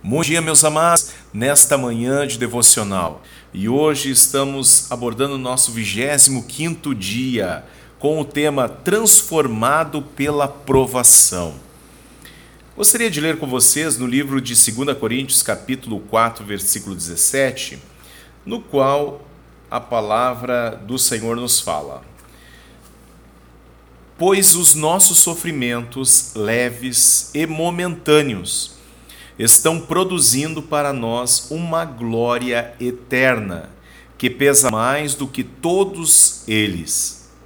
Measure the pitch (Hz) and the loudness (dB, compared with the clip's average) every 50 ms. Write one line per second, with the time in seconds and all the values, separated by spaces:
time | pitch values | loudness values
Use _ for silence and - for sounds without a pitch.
0 | _ 95 117 147 165 139 156 170 160 156 165 - 160 156 151 156 160 170 170 160 | _ -2 -2 0 0 0 0 0 0 2 4 4 4 4 4 4 4 6 4 4
1 | - - - - - - - 104 117 135 143 143 - - 147 139 127 123 117 117 | 2 0 -10 -18 -20 -12 -6 -2 0 2 4 4 4 4 4 2 2 0 -2 -2
2 | 117 123 135 139 143 135 - 117 120 113 107 120 117 - - - 110 101 98 95 | 0 0 0 0 0 -2 -2 -4 -4 -2 -2 2 4 4 4 4 0 -2 -2 -2
3 | 87 82 76 - - - - - - - - 92 98 107 123 139 151 156 151 135 | -2 -2 -4 -8 -18 -20 -20 -20 -20 -16 -10 -6 -2 0 2 2 4 2 2 0
4 | 139 135 131 - - - - 139 139 139 139 139 131 135 - - - - 135 117 | -2 0 2 2 2 2 2 0 0 0 -2 -2 2 2 2 2 2 -2 -8 -4
5 | 120 120 113 107 135 143 139 135 127 127 127 127 - - 117 113 110 101 95 104 | -4 -6 -2 -2 -2 -2 -2 -6 -6 -4 0 0 0 -2 0 -4 -6 -4 -2 -2
6 | 120 139 147 139 135 - 135 127 107 - - 143 151 165 165 165 - 151 135 110 | -2 0 4 4 4 4 4 0 -6 -6 -8 -6 -4 -4 -4 -4 -4 -6 -4 -4
7 | 95 95 104 120 131 131 127 110 98 90 80 76 - - - - - - - - | -4 -6 -4 -4 -4 -2 -2 -2 -2 -2 -4 -8 -10 -16 -20 -20 -20 -20 -20 -4
8 | - 143 156 156 147 143 - 147 147 151 143 139 127 117 - - - 180 180 214 | -2 0 0 0 -4 -4 -2 0 0 0 2 2 0 -2 -2 -6 -4 0 0 2
9 | 226 214 - - - - 170 160 147 127 113 107 113 123 143 156 165 151 143 151 | 4 4 4 4 4 2 0 0 2 2 0 0 2 2 2 2 0 0 -4 -8
10 | 139 139 - - 139 147 147 147 143 135 139 - - - 135 135 131 120 113 127 | -8 -8 -6 -4 -2 -2 0 0 0 -2 -2 -10 -4 2 4 4 4 4 0 2
11 | 120 - - - - - - 90 87 82 73 65 - - - - - - - - | 4 6 6 6 4 4 2 -2 -4 -6 -6 -10 -18 -20 -20 -20 -20 -20 -20 -20
12 | - - - - - - - - - - - - - - - - 208 208 - 233 | -20 -20 -20 -20 -20 -20 -20 -20 -20 -20 -20 -20 -20 -20 -8 0 2 2 4 4
13 | 233 226 175 147 151 160 160 - 151 139 127 127 113 - - 147 156 165 135 117 | 2 0 0 0 0 0 0 -2 -2 -2 0 2 2 2 2 2 0 -2 -2 -2
14 | 127 123 120 135 143 139 135 135 123 117 120 104 - - 107 113 135 143 139 - | -2 0 0 0 0 0 -2 -4 -4 0 2 2 2 2 0 -2 -2 -2 -2 -2
15 | - - 117 127 135 135 - - - - 107 92 - - 131 131 - 117 110 95 | -2 -2 -2 -2 -4 0 0 0 0 0 -4 -4 -4 -8 -8 -8 -6 -8 -8 -8
16 | - - - 110 113 117 113 - 107 101 104 98 95 - - 107 98 104 95 90 | -8 -2 2 2 2 2 0 -6 -10 -8 -8 -6 -2 -2 -4 -4 -4 -8 -8 -8
17 | 82 82 87 - - - - 135 139 131 117 - - - - 67 - - - - | -8 -8 -4 -2 -2 0 2 0 0 0 -2 -6 -10 -12 -12 -16 -20 -20 -20 -20
18 | - - - - - - - - - - 214 233 196 - - 139 135 135 139 143 | -20 -20 -20 -20 -20 -20 -20 -20 -14 -10 -10 -10 -10 -4 0 2 2 4 2 0
19 | 147 143 - - - - - - - - - - - - - 120 127 - 120 117 | 0 -2 -6 -12 -18 -20 -20 -20 -20 -20 -20 -20 -18 -8 -8 -8 -6 -2 -2 -2
20 | 107 104 107 113 123 127 127 117 120 123 123 123 120 117 107 107 - 101 120 131 | 0 2 2 2 2 0 -2 -4 -4 -2 -2 -2 -2 -2 -6 -8 -10 -8 -4 -2
21 | - - - 113 107 113 117 120 123 120 - - - - 82 76 73 71 65 65 | 0 0 0 -2 -2 -4 -4 -4 -2 -2 -2 -2 0 -2 -4 -4 -6 -8 -14 -16
22 | 65 - - - - - - - - - - - - - - - - - - - | -18 -20 -20 -20 -20 -20 -20 -20 -20 -20 -20 -20 -20 -20 -20 -20 -20 -20 -20 -20
23 | - - - - - - - - - - - - _ - - - _ _ - - | -20 -20 -20 -20 -20 -20 -20 -20 -20 -20 -20 -20 _ -20 -20 -20 _ _ -20 -20
24 | - - - - 170 185 196 196 196 196 - 175 175 160 - 156 151 156 170 190 | -20 -20 -8 0 2 2 4 4 4 4 4 4 4 2 2 4 2 2 2 2
25 | 190 - 175 - - - 165 170 - 170 160 143 127 120 120 120 120 117 120 131 | 2 2 4 4 2 2 0 -4 -6 -6 -4 -4 -4 -2 -2 -4 -6 -8 -8 -6
26 | 135 127 - - - - - 113 107 104 113 117 123 123 117 113 123 127 123 - | 0 2 2 2 2 -2 -6 -4 -2 0 2 0 0 -2 -4 -6 -10 -4 0 2
27 | - - - - - - - 147 160 160 156 156 160 170 175 175 180 180 170 - | 4 4 4 2 0 -4 -4 -4 -4 -4 -2 -2 -2 -2 -2 -2 -4 -4 -6 -6
28 | - - 151 151 147 135 113 95 87 - - - - - - - - - - - | 2 4 6 6 6 4 -2 -6 -6 -6 -6 -6 -6 -8 -12 -20 -20 -20 -20 -20
29 | - - - - - - - - 110 117 - - - 160 165 165 165 - 160 170 | -20 -20 -20 -20 -20 -20 -10 -2 2 4 4 4 4 2 0 0 -4 -2 0 0
30 | 190 185 180 175 143 - 113 131 147 160 160 156 151 - 151 147 147 143 143 131 | 0 0 0 0 0 2 2 0 -2 -4 -6 -8 -8 -4 -2 -2 0 0 -2 -4
31 | 117 113 117 120 123 123 - - - - 156 160 170 170 160 165 165 160 135 113 | -4 -2 -2 -2 0 0 0 -2 -2 -4 -8 -6 -4 -4 -2 -4 -4 -4 -8 -8
32 | 120 117 113 117 117 120 120 123 123 127 120 117 120 117 - - 123 123 123 123 | -6 -4 -2 0 0 0 0 -2 -2 -2 -2 -2 -4 -6 -10 -6 -6 -6 -6 -6
33 | - - 131 127 131 131 127 113 107 98 90 82 78 - - - - - - - | -8 -4 0 2 2 2 2 0 -2 -6 -8 -10 -12 -14 -20 -20 -20 -20 -20 -20
34 | - - - - - - - - 139 139 143 139 - 127 117 110 113 123 135 147 | -20 -20 -12 -4 -4 -4 -2 2 2 4 4 6 4 4 2 2 0 0 0 0
35 | 151 147 131 - 139 131 - - 123 - - - - 170 175 190 196 190 190 165 | -2 -4 -6 -6 -8 -8 -6 -8 -8 -8 -10 -6 -2 0 2 2 0 0 -2 -6
36 | 165 156 - - - - - - - - 110 107 107 104 92 85 82 73 - - | 0 2 4 4 4 2 0 -4 -6 -2 0 0 0 0 -2 -6 -6 -6 -4 -4
37 | - - - - - - - - - | -4 -6 -8 -12 -20 -20 -20 -20 -20